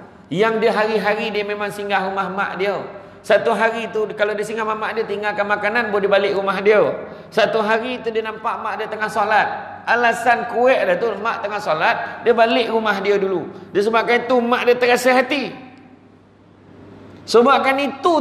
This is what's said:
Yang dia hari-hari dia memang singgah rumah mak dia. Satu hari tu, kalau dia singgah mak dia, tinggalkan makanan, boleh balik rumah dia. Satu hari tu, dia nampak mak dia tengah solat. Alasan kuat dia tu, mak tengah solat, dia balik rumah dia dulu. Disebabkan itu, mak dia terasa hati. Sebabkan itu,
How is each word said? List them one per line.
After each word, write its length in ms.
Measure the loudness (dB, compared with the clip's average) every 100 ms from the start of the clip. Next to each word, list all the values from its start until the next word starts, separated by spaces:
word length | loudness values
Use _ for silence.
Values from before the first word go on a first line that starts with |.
| -20 -20 -8
Yang 240 | 0 0 2
dia 100 | 2 2
hari-hari 580 | 0 0 0 -2 -2
dia 80 | -4
memang 320 | -4 -4 -6
singgah 320 | -6 -2 -2 -2
rumah 240 | -4 -4
mak 320 | -4 -4 -2
dia. 160 | -4 -4 -8 -14 -20 -20
Satu 320 | 2 2 2
hari 320 | 2 0 -2 -6
tu, 160 | -4 -4 -2
kalau 160 | -2
dia 80 | -2
singgah 240 | -6 -4 -4
mak 320 | -4 -4 -4
dia, 80 | -4
tinggalkan 400 | -4 -4 -4 -2
makanan, 480 | -2 0 -2 0
boleh 160 | 0 2
balik 240 | 2 2
rumah 240 | 0 -2 0
dia. 240 | 4 4 4 0 -10 -16 -6
Satu 320 | 0 0 0
hari 400 | 0 0 -2 -6
tu, 80 | -4
dia 160 | -4 -6
nampak 320 | -6 -6 -4 -6
mak 160 | -8
dia 80 | -8
tengah 160 | -6 -4
solat. 320 | -2 2 4 2 -2 -10 -12 0
Alasan 640 | 2 2 2 2 2 0
kuat 400 | 2 4 4 2
dia 80 | 0
tu, 160 | 0 -2
mak 240 | -4 -4 -6
tengah 160 | -6
solat, 640 | -2 0 2 0 -4 -4 0
dia 80 |
balik 400 | 4 4 4 0
rumah 240 | 0 0 0
dia 240 | 0 0
dulu. 240 | 0 -2 -6 -12 -4
Disebabkan 560 | 0 2 2 2 0 2
itu, 160 | 0
mak 240 | 2 0 2
dia 80 |
terasa 400 | 2 4 4 4
hati. 400 | 2 2 -2 -4 -8 -18 -20 -20 -20 -20 -20 _ _ -20 -20 -20 -20 -20 -20 -20 -20 2
Sebabkan 480 | 4 6 4 2 0
itu, 340 | -2 -2 0 2